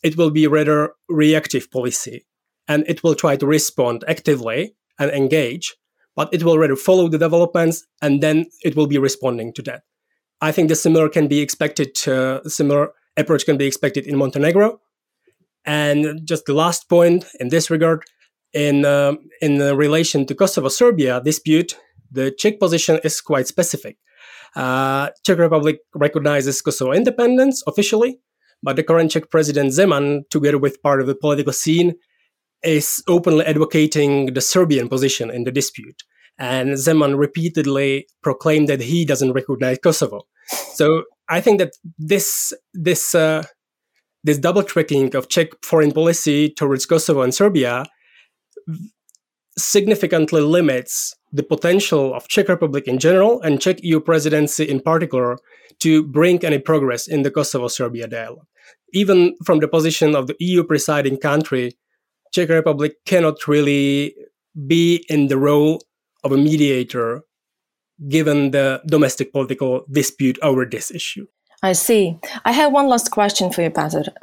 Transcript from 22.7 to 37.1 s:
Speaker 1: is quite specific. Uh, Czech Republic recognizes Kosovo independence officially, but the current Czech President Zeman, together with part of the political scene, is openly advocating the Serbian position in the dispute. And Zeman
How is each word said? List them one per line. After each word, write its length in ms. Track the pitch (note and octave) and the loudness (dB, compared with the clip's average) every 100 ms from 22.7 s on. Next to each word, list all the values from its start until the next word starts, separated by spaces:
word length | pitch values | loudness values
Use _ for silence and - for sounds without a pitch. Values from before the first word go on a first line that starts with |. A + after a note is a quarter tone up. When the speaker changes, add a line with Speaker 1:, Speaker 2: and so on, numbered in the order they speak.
| E3 - D#3+ | 0 2 0
Speaker 1:
is 180 | D3+ - | 0 -6
quite 260 | - C#3+ C3 | -2 -2 -2
specific. 500 | - E3+ - G#2+ - _ _ - - - D3+ | 0 0 -2 -10 -20 _ _ -20 -20 -14 -6
Uh, 540 | B2+ C3 C3+ C#3 C#3+ - - | -2 0 0 -2 -4 -4 0
Czech 120 | E3+ | 2
Republic 420 | E3 D#3+ D3+ D3+ _ | 4 4 2 -2 _
recognizes 680 | C#3+ D3 D3+ C#3+ C#3+ C3+ C3+ | -2 0 0 0 0 0 -4
Kosovo 320 | - - B2+ | -4 -4 0
independence 680 | E3 B3+ B3 A#3+ B3+ C4+ C4 - | 0 0 2 2 4 2 0 -4
officially, 520 | - G3+ A3 B3 B3+ _ _ _ _ | -2 0 2 0 -4 _ _ _ _
but 120 | C#3 C3+ | -6 -2
the 80 | |
current 280 | D#3 E3 D#3+ | 2 2 2
Czech 180 | D#3+ D#3+ | -2 0
President 420 | D#3+ D3 C#3+ C#3 | 0 2 0 0
Zeman, 500 | C#3 G3 C#3+ C#3+ C#3+ - | 2 2 2 0 -4 -4
together 280 | D3+ C#3+ C#3+ | 0 2 2
with 240 | C#3 - | 0 -2
part 200 | C#3+ C#3 | 0 0
of 60 | C3 | 0
the 80 | C3+ | -2
political 380 | D3+ C#3+ C#3 | -2 0 -2
scene, 400 | - D#3 E3 F3 E3+ _ _ _ _ _ _ | -4 0 2 2 -2 _ _ _ _ _ _
is 400 | E3 D3+ - - - | 0 0 -2 -6 0
openly 380 | F3 F3 D#3 D#3+ | 2 4 2 2
advocating 880 | D3+ D#3 D#3+ D3+ D3+ C#3+ C#3 C3 | 0 2 2 2 2 2 2 0
the 80 | B2+ | -4
Serbian 480 | - F#3+ E3+ C3+ A#2+ | -2 0 2 0 0
position 400 | C3 C3+ - A#2 | -2 -2 -2 -6
in 140 | B2 | -6
the 80 | B2 | -4
dispute. 520 | C3+ C3+ - - - - _ _ - | -4 -4 -8 -20 -20 -20 _ _ -12
And 320 | B2+ C3 B2+ | -6 -4 -2
Zeman 460 | C3+ D3+ D#3 C#3+ | -2 0 2 2